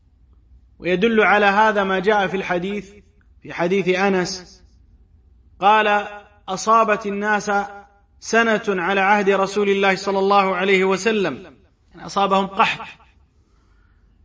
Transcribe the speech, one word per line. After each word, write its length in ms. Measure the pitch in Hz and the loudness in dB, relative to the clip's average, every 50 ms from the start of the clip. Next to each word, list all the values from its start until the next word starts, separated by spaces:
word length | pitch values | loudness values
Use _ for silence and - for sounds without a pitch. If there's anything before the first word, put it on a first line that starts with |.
| _ _ _ _ _ _ _ _ _ _ - _ _ _ _ - | _ _ _ _ _ _ _ _ _ _ -20 _ _ _ _ -10
ويدل 420 | - 170 185 175 214 233 226 214 | -4 -4 -2 0 0 2 2 2
على 260 | 202 180 202 208 208 | 4 4 4 4 4
هذا 380 | 202 196 208 220 214 202 208 196 | 4 4 4 2 2 2 0 0
ما 140 | 190 190 190 | 0 -2 -2
جاء 280 | 180 214 214 208 190 | 0 0 0 0 0
في 100 | 185 190 | -2 -4
الحديث، 560 | 190 190 - 180 175 175 196 208 202 190 - - - - _ _ _ _ _ _ _ | -6 -4 -4 -4 -4 -4 -6 -6 -8 -10 -14 -18 -20 -20 _ _ _ _ _ _ _
في 100 | - 143 | -20 -12
حديث 360 | 135 - 170 185 196 202 180 185 | -6 -4 -2 0 0 0 0 0
أنس 760 | 180 180 196 202 190 185 175 175 - 185 175 - - - - _ _ _ _ _ _ _ _ _ _ _ _ _ _ _ _ _ _ - | 0 2 0 0 0 0 -2 -4 -8 -12 -16 -20 -20 -20 -20 _ _ _ _ _ _ _ _ _ _ _ _ _ _ _ _ _ _ 0
قال: 480 | 180 202 214 214 214 208 208 202 202 208 - 202 - _ _ _ _ - | 2 4 4 4 2 2 0 0 -2 -6 -12 -18 -20 _ _ _ _ -10
أصابت 580 | 190 180 - 220 226 226 220 208 208 202 202 | -10 -4 0 2 4 4 4 2 0 -2 -4
الناس 440 | 202 202 202 208 214 208 202 202 214 202 202 202 202 202 202 - _ _ _ _ _ _ _ - | -6 -6 -4 -2 -2 -2 -2 -2 -2 -4 -4 -4 -6 -12 -18 -20 _ _ _ _ _ _ _ -6
سنة 360 | - 226 226 233 226 214 214 226 202 | -2 0 2 2 2 0 0 -2 -4
على 320 | 196 185 170 185 202 196 | -4 -2 -2 -2 0 0
عهد 300 | 190 196 214 208 196 196 | 2 2 2 2 2 2
رسول 380 | 196 190 190 190 - 208 202 196 | 2 2 0 -2 -2 -2 0 0
الله 280 | 196 196 196 196 190 | 0 2 2 2 0
صلى 220 | 180 - 202 196 196 | 0 -2 -4 -2 0
الله 380 | 190 196 202 202 190 190 185 | 0 2 2 2 2 2 0
عليه 280 | 175 190 202 196 185 190 | -2 0 2 2 2 2
وسلم، 720 | 190 190 185 185 233 220 208 185 156 131 107 180 156 135 _ _ _ _ _ _ _ - | 0 0 -2 -2 -2 -2 -2 -2 -4 -4 -8 -12 -20 -20 _ _ _ _ _ _ _ -20
يعني 120 | - - | -18 -18
أصابهم 400 | 170 - 202 202 190 196 190 202 | -6 -2 -2 0 2 2 0 0
قحط. 400 | - - 202 220 - - - 220 - - - _ _ _ _ _ _ _ _ _ _ _ _ _ _ _ _ _ _ _ _ _ _ _ _ | 0 0 0 0 0 -2 -6 -12 -16 -20 -20 _ _ _ _ _ _ _ _ _ _ _ _ _ _ _ _ _ _ _ _ _ _ _ _